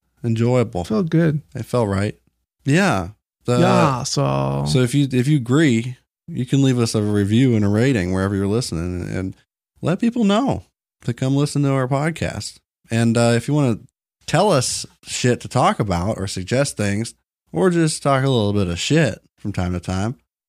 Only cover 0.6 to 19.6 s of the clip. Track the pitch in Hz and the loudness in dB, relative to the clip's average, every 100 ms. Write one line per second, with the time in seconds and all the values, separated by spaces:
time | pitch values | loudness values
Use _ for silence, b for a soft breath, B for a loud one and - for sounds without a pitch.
0.6 | 117 90 87 214 170 160 165 147 - 117 | 0 -4 -4 -2 0 0 0 -2 -6 -12
1.6 | 107 123 110 95 104 - _ _ _ _ | -4 -2 0 0 -2 -6 _ _ _ _
2.6 | - 151 196 101 90 - _ _ - 123 | 0 2 2 0 -4 -10 _ _ -2 2
3.6 | 180 180 160 127 131 - 139 135 135 139 | 4 4 2 0 -4 -2 -2 0 -2 -2
4.6 | 143 147 127 143 139 123 123 151 117 139 | 0 0 2 0 0 0 2 0 2 2
5.6 | 165 113 123 127 _ _ - 165 127 139 | 4 2 -2 -10 _ _ -12 -8 0 2
6.6 | 135 123 113 113 104 104 98 110 135 113 | 4 4 2 0 0 2 2 4 4 4
7.6 | 101 104 127 123 90 92 95 101 98 110 | 2 2 2 2 0 0 0 0 0 -2
8.6 | 127 82 87 90 98 101 95 - b _ | -2 -6 -6 -6 -6 -6 -8 -10 b _
9.6 | _ _ 131 185 233 240 208 202 175 90 | _ _ -4 -2 -2 0 2 2 0 -4
10.6 | - _ _ _ - 117 131 139 147 143 | -8 _ _ _ -8 -4 0 0 0 0
11.6 | 143 135 127 135 156 160 80 - - - | 0 0 0 -2 -2 -4 -6 -6 -10 -14
12.6 | _ _ - 113 117 113 117 117 117 147 | _ _ -4 0 2 4 4 2 0 0
13.6 | 135 110 - _ _ _ - 151 208 151 | 0 -2 -8 _ _ _ -2 2 4 2
14.6 | 123 - - _ - - 127 117 - 120 | 0 -6 -10 _ -12 -2 0 0 -2 0
15.6 | 165 214 104 85 92 110 98 - 92 120 | 2 0 -2 -2 -2 -4 -6 -8 -4 -2
16.6 | 139 - 101 101 117 - _ _ _ 160 | -2 -4 -4 -4 -6 -12 _ _ _ -2
17.6 | 185 170 160 - 147 135 135 127 104 101 | 0 2 0 -2 0 0 2 2 0 0
18.6 | 90 85 - 151 143 - _ _ 107 101 | -2 -2 0 2 2 -2 _ _ -8 -4